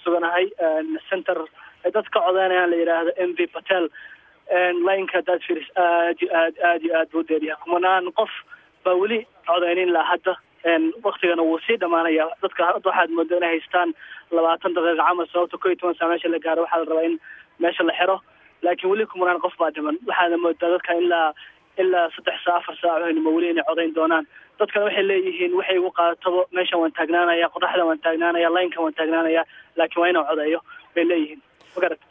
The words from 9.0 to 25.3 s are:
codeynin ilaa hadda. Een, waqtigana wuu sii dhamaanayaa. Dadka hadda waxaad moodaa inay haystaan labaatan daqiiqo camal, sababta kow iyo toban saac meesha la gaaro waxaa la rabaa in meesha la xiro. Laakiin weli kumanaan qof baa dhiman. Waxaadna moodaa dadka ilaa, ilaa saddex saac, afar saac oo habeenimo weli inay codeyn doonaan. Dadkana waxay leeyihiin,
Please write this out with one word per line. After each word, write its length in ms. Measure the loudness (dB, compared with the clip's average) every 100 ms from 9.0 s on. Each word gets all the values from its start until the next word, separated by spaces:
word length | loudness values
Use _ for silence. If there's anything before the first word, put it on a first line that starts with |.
| 2 -2 -4 _
codeynin 440 | -2 0 2 2 2
ilaa 160 | 2
hadda. 300 | 0 0 -2 -4 _ _
Een, 240 | 0 2 0 -2
waqtigana 420 | -4 0 0 2
wuu 160 | 2 0
sii 160 | -2 -2
dhamaanayaa. 500 | 2 0 2 2 0 -2
Dadka 260 | -6 0 0
hadda 180 | 2
waxaad 260 | 0 0 0
moodaa 280 | 0 0 0
inay 140 | 0
haystaan 400 | -2 -2 0 0 -4 -14 -20 -4
labaatan 460 | 0 2 0 -2
daqiiqo 260 | 0 0 2
camal, 260 | 2 0 -2
sababta 280 | -2 -2 -2
kow 140 | -2
iyo 80 | 0
toban 160 | -2 -2
saac 120 | -2
meesha 180 | -2 -2
la 100 | -2
gaaro 240 | -2 -2
waxaa 200 | 0 -2
la 80 | 0
rabaa 160 | 0 0
in 100 | -4 -8 -20 -20 _
meesha 260 | -2 0
la 120 | -2
xiro. 220 | 2 0 0 -4 _ -20 _
Laakiin 280 | -2 0 0
weli 160 | 0 -2
kumanaan 340 | 0 0 0
qof 140 | -2 -2
baa 140 | -4
dhiman. 260 | -2 -6 -4
Waxaadna 340 | -4 0 2 2
moodaa 340 | 0 0 0
dadka 220 | 0 0
ilaa, 340 | 0 0 2 0 -2 -16 _ _
ilaa 320 | -2 0 2 0
saddex 260 | -4 -8 -4
saac, 200 | -2 -2
afar 160 | -2 -4
saac 160 | 0
oo 80 | 0
habeenimo 300 | 0 0 0
weli 160 | 0 0
inay 140 | 0 0
codeyn 260 | 0 -2
doonaan. 300 | 0 2 2 -2 -14 -20
Dadkana 300 | _ -2 0 0
waxay 180 | 0
leeyihiin, 480 | 0 0 0